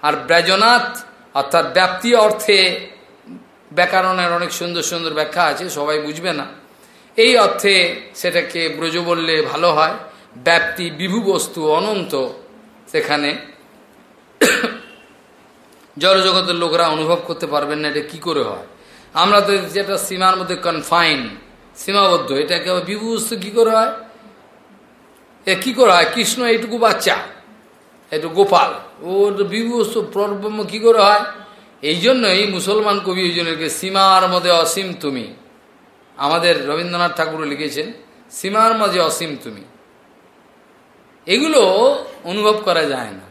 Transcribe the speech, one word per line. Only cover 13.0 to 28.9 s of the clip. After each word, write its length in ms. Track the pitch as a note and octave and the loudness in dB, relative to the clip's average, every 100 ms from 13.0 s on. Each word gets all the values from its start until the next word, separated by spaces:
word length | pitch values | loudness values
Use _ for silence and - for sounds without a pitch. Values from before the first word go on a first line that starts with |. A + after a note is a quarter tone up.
| D3+ D3 D3 D3+ - - _ _ _ _ _ _ _ _ - - - - - - - _ _ _ _ _ _ _ _ C#3+ | -2 -2 -2 -6 -12 -20 _ _ _ _ _ _ _ _ 0 2 -4 -8 -18 -20 -20 _ _ _ _ _ _ _ _ 0
জড়জগতের 580 | F3 F#3+ F#3+ F#3 F3+ E3+ | 4 4 4 0 -2 -2
লোকরা 320 | E3+ E3 E3 | 0 2 2
অনুভব 300 | D#3 D#3 E3+ E3+ | 0 0 0 -2
করতে 200 | D#3+ D#3 | -8 -2
পারবেন 320 | D3 D3 D3+ | -2 -2 -4
না 80 | D3+ | -4
এটা 120 | C#3+ | -4
কি 180 | D3 E3 | -6 -10
করে 260 | E3+ D3 | -4 -2
হয়। 220 | A2+ F#2+ - - - - - | -4 -6 -14 -20 -20 -20 -8
আমরা 280 | D#3+ F#3 G#3 | 0 4 4
তো 160 | G3 G3 | 4 0
যেটা 400 | F3 F#3 G3 F#3+ | -2 -4 -4 -4
সীমার 400 | - F#3 F#3 F#3+ | -4 0 2 2
মধ্যে 180 | F3+ F3+ | -2 -4
কনফাইন, 760 | F3 D#3+ - E3+ E3 C#3+ A#2 G2 - - - - | -4 -4 0 2 2 0 -6 -14 -20 -20 -20 -12
সীমাবদ্ধ, 560 | - G3+ F#3+ F3 E3 | -2 2 4 2 0
এটা 240 | C#3 D3+ E3+ | -2 -2 -2
একেবারে 300 | F3 F3+ F3+ | -2 -4 -4
বিভু 280 | G#3 A3+ | -6 -4
বস্তু 220 | A3+ A3+ A3 | -4 -4 -8
কী 140 | F#3+ | -4
করে 200 | A3 A3+ | 2 4
হয়? 220 | A3 A#3 - - - - - - - _ - _ _ _ _ _ _ - | 4 2 -4 -16 -20 -20 -20 -20 -20 _ -20 _ _ _ _ _ _ -4
এ 100 | F#3 | -2
কী 120 | B3+ | -2
করে 180 | A#3 A#3 | 4 6
হয়? 140 | F3 D#3+ | 6 4
কৃষ্ণ 300 | A#3+ A3 A#3+ | 0 -2 -2
এইটুকু 340 | A#3+ A3+ A3+ A#3 | 0 0 0 0
বাচ্চা, 400 | A3+ - F#3 A2+ - - - - _ _ _ _ _ | 2 2 0 -2 -6 -18 -20 -20 _ _ _ _ _
একটু 180 | D#3 D#3+ | -8 -4
গোপাল, 440 | D#3+ G3 F3 E3+ - - | 0 4 4 2 -4 -16